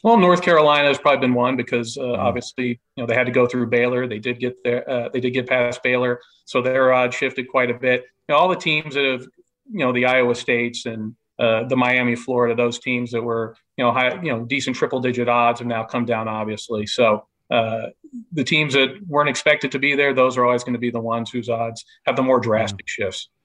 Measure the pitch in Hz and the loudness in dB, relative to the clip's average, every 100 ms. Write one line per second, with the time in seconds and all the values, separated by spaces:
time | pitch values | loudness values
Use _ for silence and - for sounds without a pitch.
0 | 220 226 180 175 175 165 151 147 143 135 | 6 6 6 4 4 6 6 6 4 2
1 | 147 135 127 123 123 131 120 120 117 139 | 2 4 2 2 0 0 -2 -4 -4 -6
2 | 127 123 127 120 - - 123 120 _ - | -4 0 0 -2 -8 -6 -6 -6 _ -10
3 | 117 117 127 127 120 127 117 120 123 123 | -2 0 2 4 2 2 0 2 2 0
4 | 127 104 123 120 127 127 123 120 - 123 | -4 -4 -6 -4 -6 -4 -4 -4 -4 -6
5 | 120 131 123 127 123 127 120 120 127 123 | -4 -4 -2 -2 0 0 0 -2 -2 0
6 | 123 123 - _ - 123 127 131 131 127 | 0 -2 -8 _ -4 -2 0 2 4 4
7 | 123 - 135 131 127 135 123 120 127 127 | 2 0 -4 -4 -2 0 0 0 0 0
8 | 123 _ - 147 180 180 165 151 156 135 | -2 _ 0 2 4 2 0 -2 -2 -2
9 | 135 127 123 _ _ _ 285 208 131 120 | 0 -2 -8 _ _ _ _ -4 -2 2
10 | 123 127 123 120 - 120 120 117 123 113 | 2 4 2 0 0 0 0 -6 -10 -8
11 | 110 120 _ - 117 110 123 127 123 127 | -10 -12 _ -2 0 0 0 0 2 2
12 | 123 117 - 123 120 117 120 117 - 123 | 2 -2 -2 0 2 2 -2 -2 -6 -4
13 | 120 117 120 113 113 - _ - 123 123 | -4 -4 -4 -4 -6 -10 _ -2 0 2
14 | 127 104 170 117 117 143 135 123 147 131 | 0 -2 -4 -4 -2 -4 -4 -2 -2 0
15 | 127 120 120 120 120 120 120 113 113 127 | -2 0 0 2 2 0 -4 -4 -4 -4
16 | 117 113 110 107 107 104 - 110 107 - | -2 -2 -2 -6 -6 -8 -6 -6 -4 2
17 | 117 107 - _ _ 120 113 113 113 - | 4 2 -2 _ _ -2 0 -4 -8 -14
18 | - 247 - 160 123 160 151 139 131 - | -18 -18 -10 -6 0 0 2 2 0 -2
19 | 175 143 143 131 - 151 139 135 143 143 | -4 0 0 0 0 0 0 -2 -2 2
20 | 143 131 127 123 123 123 127 120 120 117 | 0 4 2 2 2 0 -2 -4 -4 -4
21 | 113 117 113 123 110 113 117 110 - _ | -4 -4 -4 -8 -4 -4 -4 -8 -20 _
22 | - 127 131 127 113 110 107 98 - - | -4 0 2 2 2 0 -2 -6 -12 -6
23 | 98 - - _ | -6 -6 -16 _